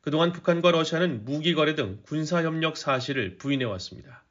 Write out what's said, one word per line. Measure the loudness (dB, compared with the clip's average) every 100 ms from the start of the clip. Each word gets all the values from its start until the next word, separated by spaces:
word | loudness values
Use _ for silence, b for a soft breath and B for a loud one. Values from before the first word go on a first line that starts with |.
그동안 | 0 2 2
북한과 | 2 0 4 4
러시아는 | 4 2 0 0 -2 -4
무기 | -2 0
거래 | 2 2 2
등 | -4 -6
군사협력 | -6 -4 0 0 0 0 -2 -2
사실을 | -2 0 0 -2 -4 -6
부인해왔습니다. | -2 0 -2 -4 -10 -14 -18 -20 _